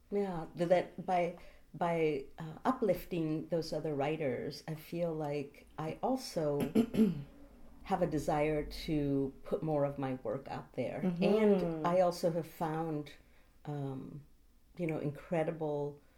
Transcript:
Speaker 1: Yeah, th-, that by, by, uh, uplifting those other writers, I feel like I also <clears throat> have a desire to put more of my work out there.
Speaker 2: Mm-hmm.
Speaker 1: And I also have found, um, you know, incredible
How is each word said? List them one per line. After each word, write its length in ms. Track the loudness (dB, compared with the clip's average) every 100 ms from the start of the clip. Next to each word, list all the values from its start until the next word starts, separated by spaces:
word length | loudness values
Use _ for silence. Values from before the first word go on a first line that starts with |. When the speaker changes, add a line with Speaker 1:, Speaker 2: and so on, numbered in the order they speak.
| -4
Speaker 1:
Yeah, 340 | -2 -2 -4 -6 -2
th-, 140 | 4
that 340 | 4 2 -6 0
by, 280 | 2 2 -2 -16 -20 -14
by, 480 | -2 0 2 2 2 -4 -12
uh, 60 | -12 -4
uplifting 840 | -2 2 2 2 0 -2 0 -2 0
those 220 | -2 0
other 200 | -4 -2
writers, 680 | 0 0 0 0 -2 -4 -8 -8
I 80 |
feel 380 | -10 -6 -4 -2
like 540 | -2 -2 -2 -6 -10 -18 -8
I 200 | -6 -2
also 640 | -2 -2 -2 -2 0 2 2
<clears throat> 380 | 2 2 4 4 2 -8 -14 -20 -20 -20 -14
have 180 | -2 0
a 40 | 2
desire 580 | 0 0 2 2 2 -2 -6 -2
to 460 | 0 2 2 0 -4
put 180 | -4 -2
more 220 | 0 2
of 140 | 0 0
my 180 | -4 -4
work 240 | -4 -4 -4
out 220 | -10 -8
there. 280 | -4 -4 -2
Speaker 2:
Mm-hmm. 200 | -2 2
Speaker 1:
And 640 | 4 6 6 6 4 0 2
I 140 | 4
also 320 | 4 4 0
have 140 | 0 -4
found, 640 | -4 -2 -2 -2 -4 -6 -14 -20 -20 -20 -16 -8
um, 520 | -4 -4 -6 -10 -14 -16 -20 -20 -20 -18 -6
you 80 | -2
know, 120 | -2
incredible 1000 | -4 -6 -2 0 0 -2 -2 -2 -4 -6 -18